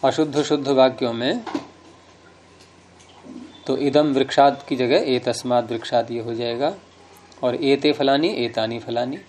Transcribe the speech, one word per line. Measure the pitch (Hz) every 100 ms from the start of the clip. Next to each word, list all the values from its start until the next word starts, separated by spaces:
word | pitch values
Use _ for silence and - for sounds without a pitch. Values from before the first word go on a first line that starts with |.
अशुद्ध | - - 151 139
शुद्ध | 147 147 135
वाक्यों | 135 131 127 123
में | 117 127 240 - - - - - - - - - - - - - - - - - - - - - - -
तो | 131
इदम | 139 143 151
वृक्षात | 135 131 - 139 139 -
की | 131
जगह | 123 156 147
एतस्मात् | 127 127 117 127 120 117
वृक्षात | 117 - 120 113
ये | 117
हो | 117
जाएगा, | 113 120 117 147 202 - - - - - -
और | 127
एते | 120 135 139 147
फलानी | 147 139 139 165 -
एतानी | 120 117 113 117
फलानी। | - 117 123 156